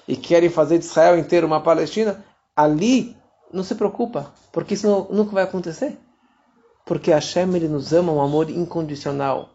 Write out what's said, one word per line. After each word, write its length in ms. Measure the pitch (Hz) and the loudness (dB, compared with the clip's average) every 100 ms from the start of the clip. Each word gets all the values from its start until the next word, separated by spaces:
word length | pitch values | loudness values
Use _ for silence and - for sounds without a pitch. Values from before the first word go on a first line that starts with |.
| - | -8
e 80 | 131 | -6
querem 340 | - 170 170 | 2 4 4
fazer 300 | 170 151 170 | 2 2 2
de 60 | 165 | 2
Israel 340 | - 165 175 | 4 6 4
inteiro 260 | 147 175 160 | 2 2 2
uma 160 | 156 | 0
Palestina, 640 | 151 156 156 214 220 196 - _ _ - | 2 2 0 -2 -2 -4 -12 _ _ 0
ali 600 | 151 151 214 262 - - _ _ _ | 2 2 2 2 0 -10 _ _ _
não 100 | 180 | -10
se 120 | 185 214 | -8 -4
preocupa, 580 | 208 208 240 151 139 _ _ | -4 -2 -6 -6 -10 _ _
porque 220 | - 165 | -8 -4
isso 140 | 202 214 | -2 2
não, 200 | 202 - | 0 0
nunca 220 | 196 208 | -2 0
vai 100 | 196 | 0
acontecer. 560 | 185 185 175 160 285 - _ _ _ _ _ _ _ _ - | -2 -4 -8 -6 -8 -8 _ _ _ _ _ _ _ _ -6
Porque 260 | 156 - | -4 2
Hashem, 420 | 151 - 175 185 180 | 2 2 -2 0 0
ele 120 | 160 | -2
nos 260 | 151 131 | -4 0
ama 180 | 160 180 | 2 2
um 100 | 151 | 0
amor 280 | 143 147 156 | 0 0 -2
incondicional, 1000 | 170 170 165 156 143 143 139 139 131 - | -4 -6 -4 -6 -6 -6 -4 -4 -4 -8